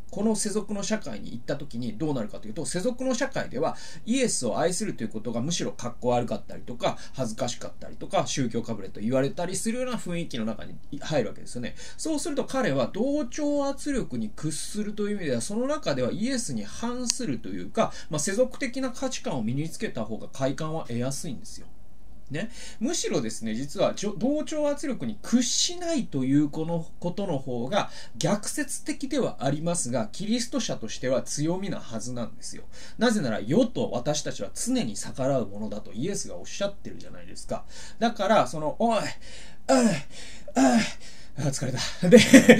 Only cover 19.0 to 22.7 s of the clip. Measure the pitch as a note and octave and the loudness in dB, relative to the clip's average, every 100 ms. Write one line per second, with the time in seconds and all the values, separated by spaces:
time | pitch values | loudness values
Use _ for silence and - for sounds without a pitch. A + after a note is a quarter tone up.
19 | C4 - B3 C#3 A2 C3+ D#3+ - A3 - | -4 -4 -4 -2 -2 -2 -4 -4 -4 -4
20 | A2 G#2+ - - C3+ C#3 D#3 D#3+ D#3 A#2 | -4 -6 -6 -2 -2 0 -4 -4 -4 -2
21 | B2+ C#3 E3 G2 - - - - - - | -2 -2 -4 -6 -6 -8 -8 -8 -8 -8
22 | - - - C#3+ A3 - - | -6 -6 -6 -4 -4 -6 -8